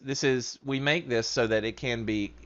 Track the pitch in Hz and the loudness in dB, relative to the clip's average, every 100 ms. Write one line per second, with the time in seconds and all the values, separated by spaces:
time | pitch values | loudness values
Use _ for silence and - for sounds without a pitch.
0 | 139 139 143 127 120 - 139 135 139 165 | -6 0 2 2 -2 -8 -4 -2 0 0
1 | 139 117 110 139 113 110 110 - 135 117 | 0 0 0 2 2 2 0 -4 -4 -2
2 | 110 107 101 - | -2 -2 -2 -8